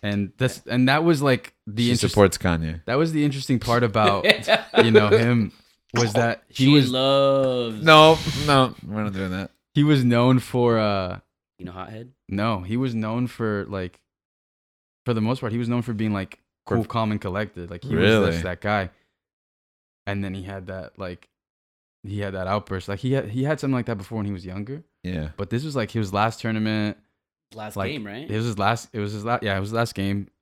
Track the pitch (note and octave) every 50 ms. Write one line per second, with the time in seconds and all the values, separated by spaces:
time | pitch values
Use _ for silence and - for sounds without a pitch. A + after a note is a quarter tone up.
0 | - G#2 G2+ G2+ G2+ F#2 - _ B2+ B2+ - - - - - B2 B2+ B2+ C3+ D3+
1 | E3 E3+ E3+ C#3+ C#3 C#3+ B2+ B2 - - _ _ _ - G#2 A2 A#2+ A#2+ B2 A#2
2 | - F#2+ - G#2 G2+ F#2+ - - - F#2 E2+ E2 D#2+ D#2 D#2 D#2+ - - A#2 C#3
3 | D#3+ E3 D#3+ D#3 D3 D3 C3+ C#3 C3 - C#3 A#2 - A2+ A#2+ A#2+ A#2+ A#2 G2 A2+
4 | G#2+ G2+ G2+ G2 - G3+ G#3 - - - A3 A3 - - - - - A2+ A2 G#3+
5 | G#2+ G#2 G#3 A3 A#2 A#2+ B2 A#2+ G#2+ F#2 - _ _ _ _ _ _ _ - A#2+
6 | A#2+ A2 G#2 A#2 A#2 A#2 A#2 - _ _ _ - C3 C3+ C#3+ D3 C3+ A#2+ B2 B2+
7 | C3 C3+ C#3 C#3 C#3 C#3 C#3 C3+ C3+ C3 B2+ B2 B2 A#2 A2 G#2+ B2+ D#3+ D#3+ D#3
8 | D#3 D#3 E3 D#3 - - C#3 C3+ C#3+ D3 C#3+ C3+ C3 B2 - - - C#2 G2+ G#2+
9 | G#2+ G#2 G2 F#2+ F#2+ F#2 F2+ F#2+ G2 - _ _ _ _ _ D3 C#3+ D3+ D3+ C#3
10 | B2 B2 A#2+ A#2 A#2+ B2+ C3 B2+ A#2 - - B2+ A#2+ A#2+ A#2 A2+ A2 G#2 G2+ G2
11 | F#2 F2+ F#2 G2 _ _ _ _ _ _ _ _ F2+ F2 F2+ F#2 F#2 - A2 A2
12 | A#2+ B2 C3 _ _ _ F#2+ G2 G#2 A2+ A2+ F#2+ F2+ F2+ A2 A#2+ C3 C3 A#2+ A2+
13 | A2 A2 A2 A#2+ B2 A#2+ - - A#2 A2 G#2+ G2+ G2 - G2+ F#2+ F#2 F2+ _ _
14 | _ _ _ _ _ _ _ _ _ _ _ _ _ _ _ _ _ _ _ _
15 | _ - A#2+ A2+ G#2+ A2 B2+ C3 - A#2 G#2 A#2 A#2+ A#2 A#2+ B2 A#2 A#2+ A#2 G2+
16 | A2 A2 G#2 G2+ F#2+ F#2+ - _ _ _ _ _ _ - - A2+ A2 - - A#2+
17 | A2+ G#2+ G#2+ G2+ - G2+ F2+ G2 G#2+ G#2 _ - F2 E2+ E2+ F2 - C3+ - D#2+
18 | F2 G2+ A2 A2 G2+ F2 E2 E2+ E2+ F#2 F2+ E2+ - G#2 G#2 G#2 F#2+ F#2 _ _
19 | _ _ _ _ _ _ _ _ _ _ _ _ _ _ _ _ _ _ _ _
20 | _ - G2+ G2 G2 G2 F#2 G2 F#2 G2 G2 G2 F#2 F2+ F#2+ F#2 F2 B1 _ -
21 | G2 F2+ F2+ E2 _ _ _ _ _ _ _ _ _ _ _ _ _ _ _ _
22 | _ G2+ G2+ G#2 G2+ G2 F#2+ F#2+ F#2 F#2 G2 G#2+ - - F#2+ F#2+ F#2 - G2+ G2
23 | - B2+ C3 C#3 - G#2 G#2 B2+ C3 C#3+ D#3 C#3+ - C#3 C3+ B2+ A#2 A#2+ A#2 G2+
24 | G2 - A#2 A2 G#2 G2+ G2+ F#2 F2+ F2+ F2+ G2 G#2 A2 C3+ D3 E3 _ _ _
25 | _ F2+ F2+ E2 D#2 D2+ D#2 - G2+ F#2+ - A#2 C#3 D#3 C#3+ C3+ A2 G2+ - A#2
26 | A2 F#2+ F#2+ G2+ G#2 A2+ A2 - - A#2 A2 A2 A2 G#2+ G#2+ G#2+ G#2 G#2 G2+ _
27 | _ _ _ _ _ _ _ _ _ _ - A2 G#2+ G#2+ G#2 G#2 G2 G2 D3 D3
28 | G#2+ G2+ G2+ A#2 C#3+ F#3 G#2 A2 A2+ A#2+ A2 G2 G2+ G2+ A#2 A2+ - - _ G#2+
29 | G#2 G2+ G#2 G#2+ G2+ A#2 A#2+ A#2+ - G#2+ G2 G2 G2 G2+ A2 A2+ A#2+ A2+ - -
30 | G2 G2 G2+ G2+ G2 - _ _